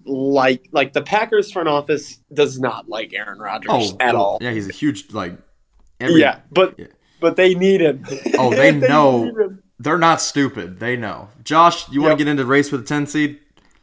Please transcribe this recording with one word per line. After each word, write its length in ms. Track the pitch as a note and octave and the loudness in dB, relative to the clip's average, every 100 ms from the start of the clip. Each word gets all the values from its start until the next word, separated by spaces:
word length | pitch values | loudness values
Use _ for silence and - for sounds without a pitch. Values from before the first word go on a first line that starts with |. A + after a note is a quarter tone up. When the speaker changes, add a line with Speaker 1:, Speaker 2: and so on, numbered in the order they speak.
| - | -10
Speaker 1:
like, 600 | C3+ C3+ C#3 C3 B2+ _ | -4 0 2 2 0 _
like, 220 | D3+ C3+ | -2 -2
the 80 | D3 | -2
Packers 480 | C#3 G#3 A3 G#3+ - | -2 -2 0 -2 -2
front 160 | F#4+ F4+ | -2 -2
office 520 | D4 - D3+ - - _ | -2 -2 -6 -6 -20 _
does 260 | C#3+ C#3 C3 | 0 0 0
not 280 | C3 A2 G2+ | -6 -6 -10
like 240 | G#2+ G2+ | -10 -8
Aaron 240 | F#2+ G#2 G2 | -10 -10 -12
Rodgers 300 | G#2 A2+ - | -8 -8 -2
Speaker 2:
Oh, 280 | B2+ G#2 F#2+ | -2 -2 -2
Speaker 1:
at 140 | B2 A2+ | 0 2
Speaker 2:
well, 80 | |
Speaker 1:
all. 140 | G2+ G2+ | 0 -2
Speaker 2:
yeah, 100 | A#2+ | -4
he's 160 | A2 G2 | -6 -8
a 40 | |
huge, 380 | - D3 - - | -6 -4 -4 -8
like, 240 | G#2 F2+ - _ _ _ _ _ - | -10 -10 -12 _ _ _ _ _ -8
every 220 | B2+ E3 | 0 4
Speaker 1:
Yeah, 180 | C#3 - - | 4 0 -4
but, 220 | F3 F#3 - | 0 0 -2
Speaker 2:
Yeah. 80 | - _ _ - | -20 _ _ -4
Speaker 1:
but 160 | E3+ D#3 | -2 2
they 180 | F#3 | 2
need 280 | F3 F#3+ F#3+ | 4 2 2
him. 220 | D#3+ C3+ - C#3 - D3 | 2 -2 -8 -8 -2 0
Speaker 2:
Oh, 100 | B2+ | 2
Speaker 1:
<laughs> 60 | C3 | 4
Speaker 2:
they 160 | C#3+ | 4
Speaker 1:
They 160 | C#3+ C3 | 4 2
Speaker 2:
know. 380 | D3+ C#3+ B2 G#2+ | 4 4 2 0
Speaker 1:
need 100 | A2 | -2
him. 240 | G2 - _ - | -4 -6 _ -10
Speaker 2:
They're 220 | C3 F3 | -4 2
not 220 | E3 D#3+ | 2 2
stupid. 580 | - C#3+ C3+ A2 F2+ F2+ | 0 -2 -2 -4 -12 -8
They 180 | A#2 B2 | -6 -6
know. 320 | G#2+ C#2+ - - | -6 -10 -16 -16
Josh, 440 | - D#3 E3+ E3+ - | -2 4 4 4 -4
you 120 | C#3 | 0
wanna 120 | D#3 | 2
Speaker 1:
Yep. 40 | D3 | 2
Speaker 2:
get 100 | D3 | 2
into 160 | C#3+ B2 | 0 2
race 200 | C#3 C#3+ | 2 2
for 100 | C3+ | -2
the 60 | |
ten 220 | A2 D3 C#3+ | -4 -4 -2
seed? 320 | D3+ D3 - _ _ _ _ | -2 -2 -4 _ _ _ _